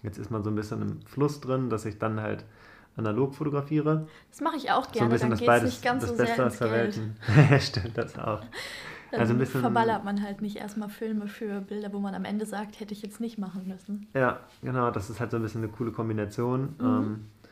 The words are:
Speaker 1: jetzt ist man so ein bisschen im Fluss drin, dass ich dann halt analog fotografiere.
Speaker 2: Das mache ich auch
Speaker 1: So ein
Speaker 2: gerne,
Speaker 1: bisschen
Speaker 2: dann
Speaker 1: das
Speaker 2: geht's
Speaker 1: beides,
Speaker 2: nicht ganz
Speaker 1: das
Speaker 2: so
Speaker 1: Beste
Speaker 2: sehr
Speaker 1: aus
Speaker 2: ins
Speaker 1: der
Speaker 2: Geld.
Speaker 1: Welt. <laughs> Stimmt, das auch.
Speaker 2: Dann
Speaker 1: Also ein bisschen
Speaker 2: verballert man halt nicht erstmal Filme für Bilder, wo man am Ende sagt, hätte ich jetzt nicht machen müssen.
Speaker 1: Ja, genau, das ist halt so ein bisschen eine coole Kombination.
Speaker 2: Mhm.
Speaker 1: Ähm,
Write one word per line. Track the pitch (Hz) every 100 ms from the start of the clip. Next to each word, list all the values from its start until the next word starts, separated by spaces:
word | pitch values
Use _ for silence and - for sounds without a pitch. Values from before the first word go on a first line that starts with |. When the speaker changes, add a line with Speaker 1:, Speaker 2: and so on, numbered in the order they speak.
Speaker 1:
jetzt | 104 104
ist | 117
man | 110
so | 104
ein | 104
bisschen | 104 110
im | 104 104
Fluss | - 139 147 143
drin, | 127 131 123
dass | 110
ich | 107 98
dann | 110 107
halt | 107 104 - - - - - -
analog | 110 107 135
fotografiere. | - 147 143 143 151 151 156 156 - -
Speaker 2:
Das | -
mache | 311 320
ich | 247
auch | 254
Speaker 1:
So | 254
ein |
Speaker 2:
gerne, | - 117
Speaker 1:
bisschen | 117 117
Speaker 2:
dann |
Speaker 1:
das | 107
Speaker 2:
geht's | 240
Speaker 1:
beides, | 120 110
Speaker 2:
nicht | -
ganz | 247 254
Speaker 1:
das | -
Speaker 2:
so | 233
Speaker 1:
Beste | 117 131
Speaker 2:
sehr | 123
Speaker 1:
aus |
Speaker 2:
ins | -
Speaker 1:
der | 117
Speaker 2:
Geld. | 113 113 104 107 - - 147 -
Speaker 1:
Welt. | 139
<laughs> |
Stimmt, | - - 90 -
das | - -
auch. | - 104 - - - - - - -
Speaker 2:
Dann | 226
Speaker 1:
Also | 113
ein | 117
bisschen | 131 139
Speaker 2:
verballert | 247 233 226 196
man | 202 202
halt | 208 202
nicht | 208 208
erstmal | 208 214 208
Filme | - 220 214 208
für | - 220 202
Bilder, | 196 208 208
wo | 202
man | 202
am | 190
Ende | 196 208 214
sagt, | 196 208 -
hätte | 208
ich | 202
jetzt | 208 -
nicht | 226 220
machen | 185 185 185
müssen. | 185 - 202 -
Speaker 1:
Ja, | 135 127 - - -
genau, | 127 127 120
das | 113 95
ist | 113
halt | 113
so | 117
ein |
bisschen | 110 113
eine | 110
coole | - 117
Kombination. | 107 110 107 104 113 120 127 139 -
Speaker 2:
Mhm. | 254
Speaker 1:
Ähm, | - 107 107 107 - -